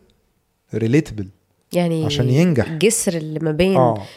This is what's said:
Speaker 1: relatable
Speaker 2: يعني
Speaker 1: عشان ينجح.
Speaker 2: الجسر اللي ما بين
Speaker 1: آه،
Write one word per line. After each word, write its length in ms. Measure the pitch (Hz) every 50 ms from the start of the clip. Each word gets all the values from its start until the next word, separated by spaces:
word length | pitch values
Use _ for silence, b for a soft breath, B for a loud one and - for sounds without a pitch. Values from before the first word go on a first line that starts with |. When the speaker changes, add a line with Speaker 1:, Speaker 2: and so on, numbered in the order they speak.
| _ _ _ _ _ _ _ _ _ _ _ _ _ - - 110
Speaker 1:
relatable 460 | 110 113 123 156 156 - 107 104 98 95 - _ _ _ _ _ _ - -
Speaker 2:
يعني 320 | 175 175 170 165 160 156
Speaker 1:
عشان 240 | 147 147 143 151 123
ينجح. 400 | 123 143 175 180 160 120 101 92
Speaker 2:
الجسر 440 | 160 156 165 220 220 - - 208 170
اللي 260 | 165 156 156 156 156
ما 120 | 160 160
بين 260 | 151 151 180 190 196
Speaker 1:
آه، 260 | 156 127 120 113 104 98 - -